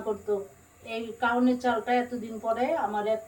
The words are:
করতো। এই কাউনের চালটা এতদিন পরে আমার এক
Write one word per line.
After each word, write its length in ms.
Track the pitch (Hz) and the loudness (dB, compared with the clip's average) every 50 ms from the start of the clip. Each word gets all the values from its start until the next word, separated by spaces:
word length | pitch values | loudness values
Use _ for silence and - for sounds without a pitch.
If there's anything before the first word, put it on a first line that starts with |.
| 196 | -2
করতো। 280 | 226 208 202 - 208 208 196 196 - - - - - - - - | -2 -4 -4 -2 -2 -2 -2 -2 -6 -14 -20 -20 -20 -20 -18 -12
এই 220 | 233 226 226 233 226 - - 247 | -8 -8 -6 -6 -6 -6 -2 0
কাউনের 360 | 240 240 247 247 254 247 247 - | 2 4 4 4 4 4 4 2
চালটা 260 | 247 233 220 220 240 247 247 247 | 2 2 2 2 2 2 2 2
এতদিন 320 | 247 247 240 208 226 226 214 214 | 0 -4 -8 -8 -8 -8 -6 -2
পরে 200 | 226 226 240 247 285 330 320 226 | -2 0 0 2 0 2 0 0
আমার 180 | 202 208 208 208 214 220 | 0 0 0 0 0 0
এক 80 | 214 - | 0 -2